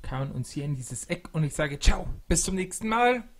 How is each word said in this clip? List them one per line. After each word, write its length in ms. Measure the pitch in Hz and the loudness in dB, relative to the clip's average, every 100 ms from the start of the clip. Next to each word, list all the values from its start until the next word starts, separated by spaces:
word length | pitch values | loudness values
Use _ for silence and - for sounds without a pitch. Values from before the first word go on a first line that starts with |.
Kauen 300 | - 131 139 | -4 -4 -4
uns 200 | 127 120 | -6 -6
hier 140 | 147 143 | -6 -4
in 100 | 135 | -6
dieses 300 | 123 123 - | -6 -10 -6
Eck 240 | 175 - | -6 -4
und 100 | 160 | -2
ich 100 | 147 | -2
sage 260 | - 151 143 | 0 -2 4
ciao, 280 | - - - - - | 4 4 -2 -8 2
bis 160 | 165 | 2
zum 120 | - 190 | 2 -2
nächsten 320 | 185 - 220 | -2 -4 0
Mal. 360 | 226 247 247 233 | 4 4 4 -4